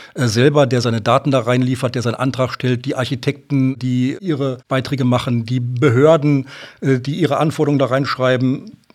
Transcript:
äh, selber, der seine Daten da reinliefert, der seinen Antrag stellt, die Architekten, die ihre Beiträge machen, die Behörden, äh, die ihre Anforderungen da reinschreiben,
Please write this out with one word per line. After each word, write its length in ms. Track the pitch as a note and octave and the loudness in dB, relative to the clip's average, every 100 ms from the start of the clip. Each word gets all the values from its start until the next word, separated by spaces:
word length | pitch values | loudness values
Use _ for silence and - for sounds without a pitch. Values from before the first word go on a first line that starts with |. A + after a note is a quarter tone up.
| - | -14
äh, 120 | - B2 | -4 0
selber, 400 | G#2+ C3+ D3+ C3 | 4 4 4 4
der 140 | B2 | 2
seine 200 | A#2+ A#2 | 0 0
Daten 300 | A2 C3 C#3+ | 2 2 2
da 80 | C3+ | 0
reinliefert, 560 | A2+ B2 B2+ B2 B2+ | 2 0 0 -2 -4
der 80 | B2 | -2
seinen 140 | A#2+ A#2 | -4 -2
Antrag 360 | C3 B2+ B2 | -4 -2 -4
stellt, 340 | - B2+ B2 B2+ | -2 -2 -2 -4
die 100 | C3 | -4
Architekten, 800 | B2 A#2+ C#3+ C3+ - C#3+ C3 C3 | -4 -4 -4 -6 -2 0 0 -2
die 380 | B2+ B2 B2+ F3 | -2 0 -2 -2
ihre 400 | F#3+ C#3 C3+ B2+ - | -4 -2 -4 -6 -4
Beiträge 380 | C3 B2+ C3 | -4 -2 -2
machen, 420 | B2 B2 C3 A#2+ A2+ | 0 0 0 -4 -2
die 140 | B2 | -4
Behörden, 880 | B2 B2 D3 A#2 D3+ E3 D3 C#3 C3 - - - | -4 0 2 6 6 6 4 0 -2 -12 -20 -6
äh, 180 | C#3 C3 | 0 0
die 160 | C3+ | -2
ihre 220 | E3+ D3 C3 | -2 -2 0
Anforderungen 420 | D#3 - D3 C#3+ | -2 0 0 2
da 80 | B2+ | 0
reinschreiben, 840 | C3+ C3+ - B2+ B2+ B2+ C#3 - - _ | 0 -2 -2 0 2 0 -2 -8 -20 _